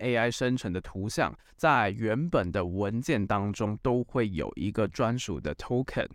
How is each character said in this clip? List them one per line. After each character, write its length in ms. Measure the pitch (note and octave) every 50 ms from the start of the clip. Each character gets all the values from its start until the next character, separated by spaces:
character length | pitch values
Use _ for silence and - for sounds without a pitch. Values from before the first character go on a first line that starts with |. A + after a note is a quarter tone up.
A 160 | - B2+ A#2+
I 120 | A#2 A2+ A#2+
生 280 | A#2 - C3 B2+ B2+
成 160 | B2+ - G#2+ F2
的 80 | F#2
图 280 | - - - F#2+ G2 A2
像 240 | - - C#3 D2+ - - _ _ -
在 360 | - - D#3+ D3 B2 A2 G2+
原 380 | G2 A2+ A2+ G#2+ G#2+ B2+ D#3 F3
本 220 | E3+ C#3 F#2+ F2
的 160 | D#2+ G2+ F2+
文 340 | F2+ F2 F#2+ G#2 G2+ G#2+ A#2
件 240 | C3 - D#3 G#2+ G#2
当 280 | G#2 G#2+ G2+ G2+ G2+ G#2
中 260 | - A2+ G#2 G#2+ A2
都 220 | - C3 A#2+ B2 A#2+
会 260 | - - C3+ A2+ G#2+
有 240 | F#2 D#2 C2+ G1+ -
一 160 | - C#2+ G2+ G2+
个 160 | - G#2+ F#2+
专 280 | - - B2 A2+ A#2+
属 240 | B2 - - F2+ D2
的 140 | - D2+ D2
token， 540 | - - - B2+ B2 C3+ - - C3 - -